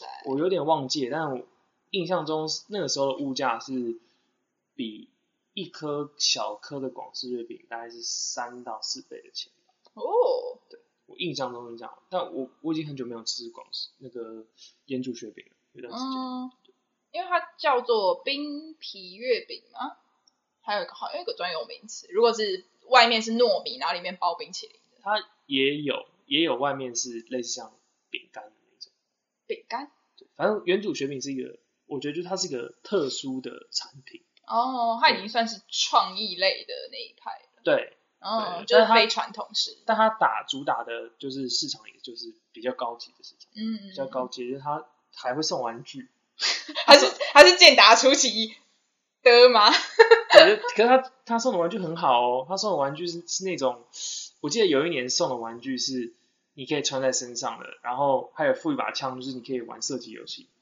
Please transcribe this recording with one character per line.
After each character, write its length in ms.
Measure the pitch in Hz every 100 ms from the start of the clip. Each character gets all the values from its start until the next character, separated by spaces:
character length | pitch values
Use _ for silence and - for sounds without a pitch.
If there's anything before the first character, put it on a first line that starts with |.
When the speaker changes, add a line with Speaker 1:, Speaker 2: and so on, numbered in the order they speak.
Speaker 1:
在？ 60 | - - 139
Speaker 2:
我 120 | 139
有 100 | 180
点 160 | 185
忘 220 | 147 156 131
记 220 | 151 123
了， 100 | 156
但 180 | 151 127
我 80 | - _ _ _ _
印 160 | 196 170
象 180 | 180
中 240 | 156 156 156 - -
那 120 | 202
个 60 | 139
时 140 | 143
候 80 | 139
的 100 | 131
物 160 | 139
价 240 | 127 131 113
是 400 | - 127 120 117 _ _ _ _ _ _ _ -
比 340 | 113 107 - _ _ _ _
一 120 | 202 170
颗 460 | - 151 147 147 -
小 360 | - 123 104
颗 240 | 104 - 143
的 100 | 131
广 240 | - -
式 180 | - 127
月 120 | 120
饼 240 | 117 - _
大 100 | 117
概 120 | 117
是 100 | 117
三 580 | - - - - 120 123
到 180 | 120 110
四 220 | - 131
倍 180 | - -
的 100 | -
钱 180 | - - _ _
吧。 80 | _ _
Speaker 1:
哦。 680 | - - 453 - - - - _
Speaker 2:
对， 80 | - _ _ _
我 100 | -
印 160 | 170
象 180 | 135 127
中 180 | 120 120
是 60 | 117
这 80 |
样， 140 | 117 - _
但 240 | 180 -
我， 160 | - 127 _
我 100 | 160
已 40 | 160
经 100 | 151
很 100 | 135
久 80 |
没 100 | 120
有 80 | 117
吃 280 | 113 - 117
广 160 | - -
式， 160 | - - _
那 100 | 131
个 360 | 120 113 110 110 _ - _ -
原 160 | 127
主 120 | 127
雪 160 | 120 110
饼 140 | -
了， 80 | - _ _
有 100 | 123
段 100 | -
时 60 | 233
间。 220 | 262 262
Speaker 1:
嗯， 300 | 254 254 254 - _ _ _ _ _
因 100 | 320
为 60 | 359
它 120 | 349 339 -
叫 240 | 311 247
做 420 | 240 220 190 175
冰 500 | - 285 294 294 320
皮 400 | - - 196 180
月 260 | 190 254 208 -
饼 160 | - _
吗？ 240 | - 254 - _ _ _ _ _ _
还 140 | -
有 80 | 208
一 20 |
个， 80 | 170
好 120 | - -
像 80 | 311
有 60 |
一 20 |
个 80 | 349
专 180 | - 180
有 120 | 160 151
名 200 | - 214
词， 220 | - -
如 120 | 190
果 100 | 233
是 320 | 214 208 185 - _ -
外 180 | 247 233
面 160 | 226
是 100 | 226
糯 300 | 226 233 180
米， 160 | - 127
然 100 | 160
后 60 |
里 60 | 180
面 160 | 180 190
包 180 | 175
冰 180 | 175 170
淇 140 | 190 -
淋 80 |
的。 260 | _ _ _
Speaker 2:
它 200 | 196 214 - _ -
也 300 | 135 139 147
有， 300 | 143 - - _ -
也 140 | 139
有 160 | 165 120
外 180 | 139
面 220 | 135 127 117
是 280 | 127 117 117
类 100 | 127
似 100 | 120
像 200 | 123 110 _ _ _ _
饼 180 | - -
干 100 | -
的 60 | - _ _
那 120 | _
种。 80 | - _ _ _ _ _ -
Speaker 1:
饼 180 | - -
干？ 240 | 233 294 _ _ _
Speaker 2:
对， 80 | _
反 140 | - 180
正 120 | 214
原 180 | 175 196
主 120 | 208
雪 120 | 135 139
饼 160 | 135
是 80 | 139
一 80 | 131
个， 160 | 123 - _ _ -
我 140 | 143
觉 80 | 147
得 60 |
就 80 | 156
是 60 | 175
它 80 | 185
是 120 | 175
一 20 |
个 240 | 123 120 -
特 260 | - 196 135
殊 320 | - 135 131
的 280 | 123 - -
产 220 | - - 139
品。 180 | - - _ _
Speaker 1:
哦， 540 | - 226 254 254 233 233
它 100 | 302
已 80 | 190
经 100 | 208
算 180 | 233 226
是 140 | - -
创 480 | - - 233 185 190
意 160 | 208
类 300 | 175 190 -
的 100 | - 139 -
那 80 | 110
一 160 | - _
派 140 | 98
了。 320 | 95 _ _
Speaker 2:
对。 300 | 165 131 - - _ _
Speaker 1:
嗯， 460 | 190 220 202 175 208
Speaker 2:
对， 120 | 233
但 100 | 214
它 80 | 226
Speaker 1:
就 60 |
是 40 | 208
非 20 |
传 220 | - -
统 160 | - -
式。 220 | - - -
Speaker 2:
但 120 | - 220
它 120 | 220
打， 340 | 220 135 110 -
主 160 | 135
打 180 | 143 120
的 280 | 117 117 117 -
就 120 | 139
是 180 | 135 127
市 200 | - 147
场， 140 | - -
也 140 | -
就 160 | - 117
是 180 | 117 - _
比 100 | 113
较 120 | 123
高 240 | 123 120 117
级 160 | - _
的 60 |
市 140 | - -
场。 140 | -
Speaker 1:
嗯， 200 | 214 220
嗯， 60 | 220
嗯。 60 | 196
Speaker 2:
比 40 |
较 120 | 185 131
高 200 | 131 127
级， 220 | 127 123
就 80 | 135
是 40 |
它 240 | 143 156 - _ _
还 200 | - 127
会 80 | 135
送 180 | 156 165
玩 220 | 120 117
具。 240 | - 139 - _ _ -
Speaker 1:
<laughs> 420 | - - - 294 -
还 120 | 285
是， 80 | - - -
还 100 | 285
是 120 | 359 359
健 200 | 339 226
达 180 | 208
出 200 | 233 262
奇 420 | 294 254 214 220 - _ _ _ _ _ _
的 260 | 247 240 247
吗？ 200 | 226 214 - - -
<laughs> 300 | 453 453 -
Speaker 2:
对， 240 | 311 339 427 494
可 80 | -
是 60 | 240
他， 240 | 262 254 -
他 140 | - 233
送 140 | 254
的 60 | 185
玩 120 | 170
具 80 | 208
很 160 | 170
好 260 | 170 156 120
哦， 240 | 123 127 139
他 80 | 190
送 140 | 214
的 60 | 160
玩 180 | 139 151
具 100 | 175
是， 160 | 165 -
是 160 | -
那 100 | 190 151
种， 280 | 131 - - - - - - _
我 100 | 147
记 100 | 226
得 60 | 190
有 200 | 139 165
一 40 |
年 180 | 143 123
送 200 | - 160
的 80 | 120
玩 240 | 113 117
具 180 | 135 127
是 360 | 135 127 117 - _ _ _
你 120 | - 131
可 80 |
以 80 | 147
穿 180 | 139 135
在 120 | 131
身 240 | 127 123 120
上 240 | 127 113
的， 60 | - -
然 140 | 120 127
后 360 | 143 131 -
还 120 | - 147
有 80 |
附 180 | 131 160
一 40 | 135
把 140 | 107
枪， 280 | - 131 127
就 60 | 131
是 80 |
你 60 | 127
可 120 | 120
以 80 | 123
玩 200 | 117 113
射 180 | - 127
击 120 | 110
游 160 | 117 -
戏。 220 | - - _